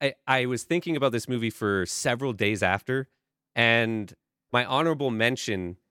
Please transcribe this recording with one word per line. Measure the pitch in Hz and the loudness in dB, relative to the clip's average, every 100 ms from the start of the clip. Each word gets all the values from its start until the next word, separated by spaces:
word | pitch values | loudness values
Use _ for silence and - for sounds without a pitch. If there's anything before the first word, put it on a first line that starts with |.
I, | 139 - - | -4 -2 0
I | 131 127 | 2 2
was | 123 | -2
thinking | - 170 170 156 | -2 -2 0 0
about | 135 | 0
this | 117 - | 0 -2
movie | 123 113 | -2 -2
for | - 104 98 87 | -2 0 0 0
several | - 143 120 135 | -2 -2 -2 -2
days | 107 104 104 | 0 0 2
after, | 95 98 - 131 131 _ _ _ _ | 2 0 -2 -6 -6 _ _ _ _
and | - 117 117 113 113 101 - _ _ _ | 0 4 4 2 -2 -6 -14 _ _ _
my | 123 | -2
honorable | 117 165 165 147 135 | 0 0 0 0 0
mention | 110 113 131 - 98 90 90 _ | 2 0 0 -2 -4 -4 -8 _